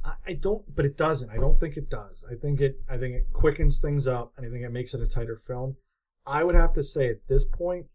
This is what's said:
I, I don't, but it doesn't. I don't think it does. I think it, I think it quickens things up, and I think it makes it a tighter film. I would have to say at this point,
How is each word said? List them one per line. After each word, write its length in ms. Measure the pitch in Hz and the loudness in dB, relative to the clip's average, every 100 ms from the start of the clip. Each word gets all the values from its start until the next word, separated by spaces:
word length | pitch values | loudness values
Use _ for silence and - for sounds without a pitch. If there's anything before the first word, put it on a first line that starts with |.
I, 120 | - - - | -6 -6 -6
I 40 | |
don't, 420 | 151 190 - - | -4 -2 -4 -6
but 120 | - 143 | -4 -4
it 100 | - | -2
doesn't. 320 | 156 151 113 | -2 -2 -4
I 80 | 110 | 0
don't 240 | 135 147 | 6 6
think 160 | 165 147 | 6 -4
it 140 | - | -6
does. 340 | - - - - | -8 -8 -18 -16
I 40 | 117 | -10
think 220 | 143 139 | -4 0
it, 180 | 139 - - | -2 -2 -6
I 80 | 120 | -4
think 200 | 127 123 | -4 -2
it 160 | - | -2
quickens 460 | - 117 - 147 - | 2 2 4 2 2
things 260 | 151 143 131 | 0 0 -2
up, 260 | 123 120 - | -4 -6 -12
and 80 | 117 | -12
I 20 | |
think 140 | 123 | -10
it 60 | 120 | -10
makes 220 | 120 127 | -8 -8
it 80 | 123 | -4
a 40 | 113 | -2
tighter 300 | - 110 113 | -2 -4 -8
film. 400 | - 127 135 135 _ _ _ _ | -10 -8 -8 -10 _ _ _ _
I 180 | - 147 | -6 -2
would 120 | 175 | 4
have 180 | 170 160 | 6 6
to 80 | 147 | 4
say 260 | 139 151 127 | -2 -2 -2
at 180 | 107 - | -4 0
this 160 | 135 | 2
point, 440 | - - 175 180 - | 2 0 -4 -6 -10